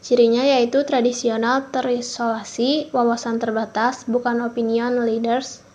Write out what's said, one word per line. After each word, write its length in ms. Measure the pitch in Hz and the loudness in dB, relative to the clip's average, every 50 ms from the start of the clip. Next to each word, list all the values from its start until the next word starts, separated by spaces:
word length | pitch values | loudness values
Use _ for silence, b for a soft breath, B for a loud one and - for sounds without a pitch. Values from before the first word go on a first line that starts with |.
Cirinya 480 | - - 247 240 233 233 226 240 262 277 | 0 0 4 4 6 6 4 4 4 4
yaitu 320 | 277 254 240 240 240 269 285 285 | 4 4 2 2 2 0 0 2
tradisional, 800 | 285 254 233 247 240 - - 240 220 220 226 233 254 269 269 269 | 0 2 2 2 0 0 -2 -2 0 0 0 0 0 0 -2 -4
terisolasi, 1200 | - 262 247 262 247 247 240 - - - 240 233 226 220 202 - - - 233 254 285 311 294 302 | -4 -4 -2 -2 -2 -2 -4 -8 -6 -4 -2 -2 -2 -4 -6 -10 -4 -2 0 0 2 0 -2 -2
wawasan 480 | - 262 240 233 233 233 - 240 226 | 0 0 2 2 0 0 -2 -4 -4
terbatas, 720 | 233 233 233 220 220 220 208 - 214 220 247 262 - - - | -2 -2 -2 -2 -2 -4 -2 -2 0 0 0 -2 -4 -6 -2
bukan 320 | 226 247 247 247 233 240 | -2 0 0 0 -2 0
opinion 640 | 240 233 240 240 233 226 226 233 233 247 247 247 240 | -2 -2 -2 -2 -2 0 0 0 0 0 0 0 0
leaders, 560 | 226 220 226 233 233 233 254 269 - - - - - - | 0 0 0 0 0 0 -2 -2 -6 -14 -16 -20 -20 -20